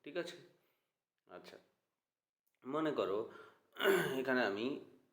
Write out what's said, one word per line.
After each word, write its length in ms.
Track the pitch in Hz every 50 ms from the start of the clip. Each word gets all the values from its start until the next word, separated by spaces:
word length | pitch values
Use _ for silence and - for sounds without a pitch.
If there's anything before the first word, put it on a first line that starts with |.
| _
ঠিক 120 | 147 147
আছে? 200 | 175 165 - - - - - _ _ _ _ _ _ _ _ _ _ _ _ _ _ _ _
আচ্ছা, 280 | 90 87 82 - - - _ _ _ _ _ _ _ _ _ _ _ _ _ _ _ _ _ _ _ _ -
মনে 260 | 127 143 156 160 151
করো 400 | 135 123 101 90 98 107 117 - - - - - - _ _ _ _ - - 196 190 180 160 143 135 131
এখানে 260 | 127 135 127 127 120
আমি 360 | 101 98 104 117 131 147 - - - - - _ _